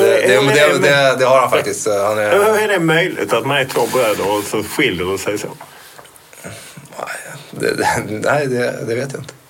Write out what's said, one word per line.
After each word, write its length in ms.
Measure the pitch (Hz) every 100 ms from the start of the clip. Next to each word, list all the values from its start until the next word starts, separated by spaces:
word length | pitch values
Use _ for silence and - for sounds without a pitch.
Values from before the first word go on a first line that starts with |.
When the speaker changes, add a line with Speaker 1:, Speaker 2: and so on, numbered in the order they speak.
Speaker 1:
det, 220 | - -
Speaker 2:
är 40 | 127
Speaker 1:
det, 120 | 127
men 140 | - 147
det, 120 | 147
Speaker 2:
det 120 | 135
Speaker 1:
det, 360 | 135 143 135 123
det 60 | 127
har 140 | 131
han 80 | 120
faktiskt. 340 | 110 104 98
Så 200 | 107 101 101
han 120 | 107
är 140 | 104
Speaker 2:
Hur 260 | 196 208 214
är 40 | 214
det 120 | 196
möjligt 540 | 165 160 180 - 104
att 120 | 117 131
man 120 | 143
är 80 | 131
två 160 | 135 113
bröder 380 | 127 113 92 95
och 120 | 104
så 200 | 104 110
skiljer 420 | 101 - 135 87 90
det 60 | 95
sig 200 | 107 104
så? 100 | - - - - - - - - - -
Speaker 1:
Nej, 80 | - - - - - - - - - 143 -
det, 240 | - - -
det, 120 | - 120 104
nej, 380 | 107 - 143 139
det, 320 | 123 120 - -
det 80 | 117
vet 160 | 139
jag 100 | -
inte. 120 | - -